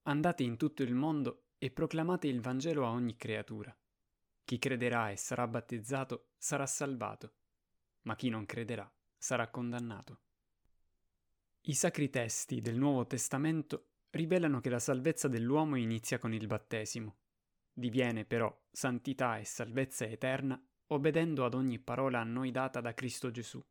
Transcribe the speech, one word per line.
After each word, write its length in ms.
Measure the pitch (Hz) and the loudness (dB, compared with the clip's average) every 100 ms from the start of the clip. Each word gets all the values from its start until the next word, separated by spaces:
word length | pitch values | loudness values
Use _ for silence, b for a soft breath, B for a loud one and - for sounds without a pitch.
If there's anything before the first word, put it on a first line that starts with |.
Andate 420 | - 147 170 170 | 2 2 4 2
in 140 | 123 117 | 0 2
tutto 260 | 151 147 | 0 2
il 100 | 127 | 0
mondo 520 | 123 151 156 120 - _ _ | 2 2 2 0 -4 _ _
e 140 | 131 | -6
proclamate 560 | - 156 160 165 180 147 | -2 0 0 0 2 2
il 140 | 123 | 0
Vangelo 440 | 117 131 160 147 120 | 0 -2 0 2 2
a 40 | |
ogni 260 | 120 120 - | 2 0 -2
creatura. 580 | 113 107 104 110 104 - _ _ _ _ _ _ | -4 -4 -4 -10 -10 -16 _ _ _ _ _ _
Chi 160 | - 120 | -6 -2
crederà 500 | 143 123 123 120 110 | 0 0 2 2 0
e 60 | 101 | -4
sarà 320 | - 123 120 | -4 -2 0
battezzato 840 | 117 - 117 110 135 131 120 _ _ | -2 -4 -8 -4 -4 -4 -8 _ _
sarà 300 | - 143 139 | -4 -2 -2
salvato, 720 | - 139 127 104 104 - _ _ _ _ _ _ _ | -2 -2 -2 -4 -6 -16 _ _ _ _ _ _ _
ma 160 | 117 107 | -6 -2
chi 100 | 127 | 0
non 180 | 110 101 | -2 -4
crederà 480 | 113 113 113 98 _ _ _ | -6 -4 -6 -8 _ _ _
sarà 300 | - 123 113 | -2 0 0
condannato. 720 | 131 120 120 120 101 - - _ _ _ _ _ _ _ _ _ _ _ _ _ _ | -2 -4 -4 -6 -8 -12 -20 _ _ _ _ _ _ _ _ _ _ _ _ _ _
I 140 | - 139 | -2 2
sacri 340 | 180 160 139 | 2 2 0
testi 500 | 131 113 - - 123 | 0 -2 -4 -2 -2
del 160 | 113 117 | 0 2
Nuovo 320 | 143 135 120 | 4 4 2
Testamento 840 | 123 - 135 156 160 - - _ _ _ | -2 -2 0 2 0 -2 -8 _ _ _
rivelano 500 | 151 160 185 160 135 | -2 2 4 4 2
che 100 | 127 | 2
la 100 | 120 | 0
salvezza 500 | 135 131 151 156 143 | 2 2 2 2 0
dell'uomo 480 | 117 117 147 156 131 | 2 4 4 4 2
inizia 420 | 113 113 - 123 | 2 0 0 -2
con 140 | 117 | 0
il 120 | 110 107 | -2 -2
battesimo. 720 | 107 - 110 107 117 110 - _ _ _ _ _ | -4 -2 -6 -4 -6 -8 -14 _ _ _ _ _
Diviene 540 | - 123 123 123 113 107 | -4 0 2 2 0 0
però 280 | 117 110 - _ | 2 2 -2 _
santità 680 | - 135 123 - 131 127 110 | -4 -2 0 -4 0 0 0
e 80 | 107 | -6
salvezza 580 | - 120 120 135 - | -6 -2 -2 -2 -2
eterna 580 | 110 113 131 131 135 127 _ _ _ | -4 -2 0 0 0 -2 _ _ _
obbedendo 580 | 151 151 160 165 143 123 | 2 4 4 2 4 2
ad 80 | |
ogni 260 | 123 131 113 | 4 2 0
parola 400 | - 123 135 123 | -2 0 2 2
a 60 | 113 | 0
noi 260 | 120 131 | -2 -2
data 300 | 123 131 127 | 0 -2 -2
da 120 | 117 | -4
Cristo 380 | 110 123 - 127 | -4 -4 -4 -4
Gesù. 340 | 117 113 127 - | -4 -8 -12 -14